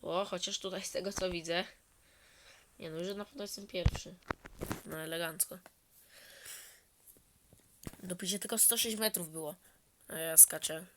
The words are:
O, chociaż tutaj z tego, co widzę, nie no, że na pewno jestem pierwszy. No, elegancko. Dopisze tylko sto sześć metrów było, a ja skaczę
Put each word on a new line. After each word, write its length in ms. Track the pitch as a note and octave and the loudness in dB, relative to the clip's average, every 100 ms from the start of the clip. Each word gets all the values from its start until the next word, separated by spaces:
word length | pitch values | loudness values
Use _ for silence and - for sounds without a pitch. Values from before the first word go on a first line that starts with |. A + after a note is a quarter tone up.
O, 240 | - E3+ G3 | 0 0 0
chociaż 340 | F3+ F#3 G3+ | -2 -4 -4
tutaj 240 | G3 F#3+ | -6 -6
z 80 | F#3+ | -4
tego, 220 | - F#3 | -4 -4
co 160 | G3 F#3 | -2 -2
widzę, 340 | F3 E3 E3+ F#3 - - - - - - - - - - - | -2 0 0 0 -8 -20 -20 -20 -20 -20 -20 -20 -20 -20 -14
nie 120 | E3 | -10
no, 120 | D#3+ | -6
że 120 | F3+ G3+ | -6 -6
na 100 | G#3 | -8
pewno 180 | C#4 | -10
jestem 240 | G3+ - G3 | -10 -10 -8
pierwszy. 480 | F#3 E3 - - F3+ - - - - - - - | 2 2 2 -10 -18 -8 -8 -8 -12 -8 -6 -6
No, 120 | D#3+ | -8
elegancko. 600 | D#3+ E3 E3+ E3 - F#3 - _ _ - - - - - - - - - _ _ - - _ _ _ - - - - - | -4 -4 -4 0 -2 -2 -16 _ _ -20 -20 -20 -20 -18 -16 -16 -16 -20 _ _ -20 -20 _ _ _ -20 -20 -16 -16 -14
Dopisze 360 | F#3 F3+ F#3 G3 | -10 -6 -2 -4
tylko 180 | G#3 A3+ | -2 4
sto 200 | - A#3 | 6 6
sześć 200 | A#3 A3 | 2 2
metrów 340 | A3 G#3+ E3 | 0 0 -6
było, 240 | D#3+ D#3 F3+ - - _ _ - | -6 -8 -8 -16 -20 _ _ -10
a 80 | - | -6
ja 220 | D#3+ D#3+ | 2 10
skaczę 480 | - D#3+ - D#3+ F3+ | 10 10 -4 -4 -8